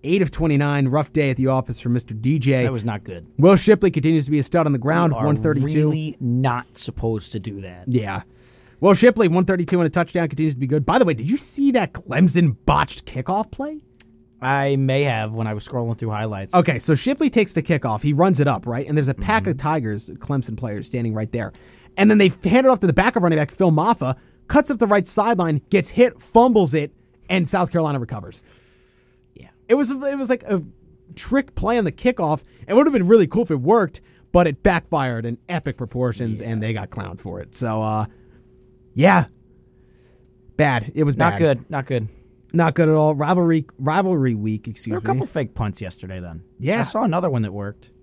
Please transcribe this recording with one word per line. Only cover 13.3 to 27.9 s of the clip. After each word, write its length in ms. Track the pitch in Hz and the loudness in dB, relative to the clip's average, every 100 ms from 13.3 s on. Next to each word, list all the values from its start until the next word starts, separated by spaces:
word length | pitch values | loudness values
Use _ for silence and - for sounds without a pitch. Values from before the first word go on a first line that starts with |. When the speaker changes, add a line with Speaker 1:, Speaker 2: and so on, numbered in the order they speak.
| 196 220 | -4 -4
Speaker 1:
play? 300 | - 285 311 _ _ - _ _ _ | -8 -10 -10 _ _ -20 _ _ _
Speaker 2:
I 360 | 127 139 139 139 | -2 0 0 0
may 260 | 135 135 | 0 0
have 320 | 143 113 107 | 0 -2 -4
when 140 | 110 110 | -4 -6
I 40 | |
was 120 | 107 - | -6 -6
scrolling 320 | 127 117 113 | -6 -4 -4
through 120 | 113 | -4
highlights. 440 | 107 110 101 98 | -4 -6 -6 0
Speaker 1:
Okay, 240 | 180 170 123 | 2 2 -2
so 160 | - | 0
Shipley 340 | 147 - 277 302 | 0 0 0 0
takes 260 | - 202 | 0 0
the 80 | - | -2
kickoff. 400 | - 156 120 107 | -2 -2 -2 -2
He 100 | 143 | -2
runs 260 | 143 190 147 | 2 2 2
it 80 | 143 | 2
up, 220 | 107 113 | 0 -4
right? 180 | 117 139 | -8 -2
And 100 | 151 | -2
there's 120 | 135 | -2
a 60 | |
pack 280 | 139 - 220 | -2 -2 -2
Speaker 2:
Mm-hmm. 80 | 196 | -2
Speaker 1:
of 60 | 147 | -4
Tigers, 540 | 147 156 113 104 - - | -2 -2 -4 -6 -10 -16
Clemson 380 | - 139 123 110 | -4 -4 -4 -8
players, 300 | 120 104 - | -8 -8 -8
standing 260 | 127 117 | -6 -4
right 180 | 107 110 | -4 -6
there. 200 | 120 104 - - - - - | -6 -8 -12 -20 -20 -16 2
And 120 | 208 | 6
then 100 | 214 | 6
they 80 | 190 | 4
f-, 160 | - | 2
hand 200 | 180 226 | 2 4
it 60 | 262 | 6
off 80 | 240 | 4
to 60 | 185 | 2
the 60 | |
backup 320 | 151 202 240 | 2 2 2
running 120 | 175 156 | 0 0
back, 100 | 147 | -2
Phil 220 | - 185 | 0 2
Maffa, 420 | 151 190 226 127 131 _ _ _ | 2 2 0 -2 -6 _ _ _
cuts 240 | 285 294 | 2 2
up 80 | 220 | 0
the 80 | 220 | 2
right 220 | 208 185 | 2 2
sideline, 520 | - 214 226 170 151 - | -2 0 0 0 -2 0
gets 180 | 196 - | 0 0
hit, 300 | - 247 - | 2 2 2
fumbles 520 | - 226 247 220 170 | 2 4 6 4 2
it, 200 | 156 143 _ _ _ - | 0 -4 _ _ _ -4
and 200 | 185 160 | -2 0
South 240 | 190 180 | -2 0
Carolina 260 | 175 160 | 0 0